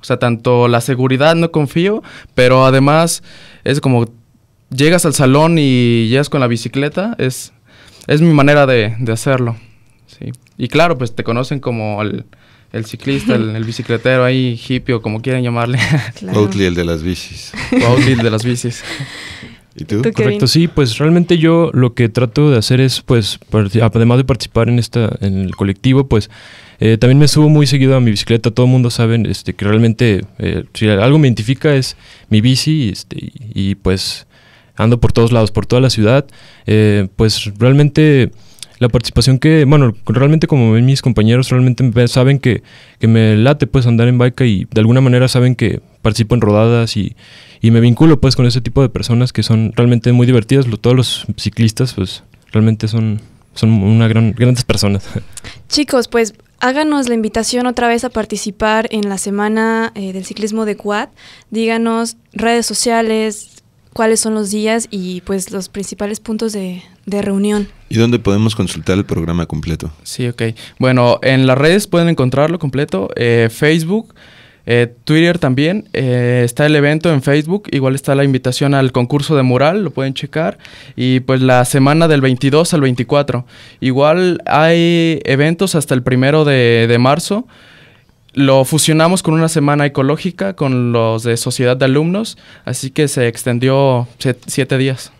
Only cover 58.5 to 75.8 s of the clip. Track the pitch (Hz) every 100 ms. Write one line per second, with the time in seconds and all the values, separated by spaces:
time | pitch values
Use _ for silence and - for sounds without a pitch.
58.5 | 196 214 220 226 220 202 196 - 202 208
59.5 | 220 226 226 226 - 190 190 185 202 214
60.5 | 220 214 196 208 208 285 _ - - _
61.5 | 214 226 226 233 226 233 - _ - 226
62.5 | 233 226 208 247 226 226 220 220 208 -
63.5 | - _ _ _ - 220 220 220 220 202
64.5 | 214 214 226 226 202 185 180 175 196 185
65.5 | 196 185 202 190 - 202 214 - 220 226
66.5 | 208 185 180 - _ - 202 202 196 208
67.5 | 208 202 - - 113 117 120 110 101 110
68.5 | 107 92 82 78 95 98 87 82 87 82
69.5 | 76 78 80 78 78 - - 123 120 113
70.5 | 110 - _ 127 127 120 117 - 131 131
71.5 | 127 147 190 202 175 170 160 127 131 151
72.5 | 175 147 127 151 190 196 - 120 117 113
73.5 | - 147 165 160 208 220 _ - - -
74.5 | _ - 120 120 - - 156 170 170 143
75.5 | 127 151 208